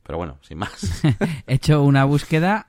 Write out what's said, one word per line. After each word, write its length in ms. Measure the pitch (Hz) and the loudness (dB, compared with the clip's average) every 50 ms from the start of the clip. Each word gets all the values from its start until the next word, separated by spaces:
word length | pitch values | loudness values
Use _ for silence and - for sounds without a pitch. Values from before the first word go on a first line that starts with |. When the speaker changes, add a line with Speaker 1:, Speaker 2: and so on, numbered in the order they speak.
Speaker 1:
Pero 160 | _ - 73 | _ -10 -8
bueno, 200 | 82 87 76 67 69 | -8 -8 -8 -10 -14
sin 160 | _ - 80 | _ -16 -12
más. 460 | 80 101 - - - - 90 85 - - 156 113 - 202 | -10 -10 -10 -10 -8 -6 -6 -4 0 0 0 0 0 -2
Speaker 2:
<laughs> 200 | 170 156 135 - | -4 -4 -8 -4
He 80 | - 127 | -2 -2
hecho 280 | - - - 151 151 143 | 0 2 2 4 4 4
una 220 | 143 139 135 135 | 4 4 4 4
búsqueda 640 | 139 147 143 - - 165 156 165 185 208 214 - | 2 2 0 0 0 0 0 2 0 0 -2 -6